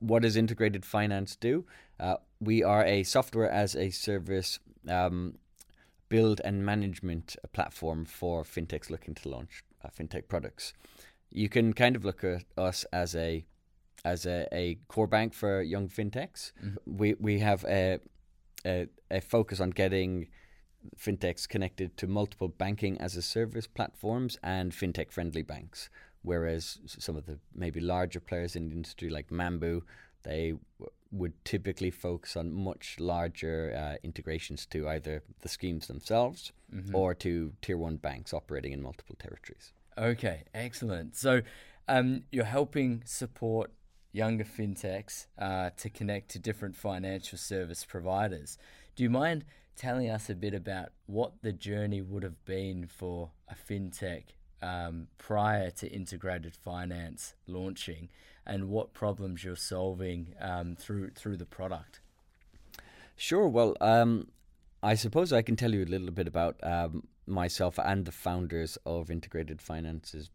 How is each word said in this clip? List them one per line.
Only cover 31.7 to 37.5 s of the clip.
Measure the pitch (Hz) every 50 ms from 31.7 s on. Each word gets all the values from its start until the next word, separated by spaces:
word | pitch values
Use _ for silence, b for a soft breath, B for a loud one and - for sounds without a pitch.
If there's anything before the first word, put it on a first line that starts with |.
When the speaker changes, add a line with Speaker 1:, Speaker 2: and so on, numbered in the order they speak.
| 90 - 95 90 -
Speaker 1:
focus | - - 87 87 85 - - -
on | 82 82 85 78
much | 98 95 95 - - - - - -
larger, | 85 90 87 85 85 82 82 - 80 80 80 80 80 76 55
uh, | 71 76 76 73 - -
integrations | - - - - 80 80 80 - - 71 - -
to | - - 78 76 76
either | 80 78 - 78 76 76 - - - - -
the | 87
schemes | - - - 90 85 80 -
themselves | - - 69 - - 110 117 120 127 170 - - - - - _ - -
Speaker 2:
Mm-hmm. | 95 92 101 95
Speaker 1:
or | 95 95 90 87
to | - - 90 85 85 80 76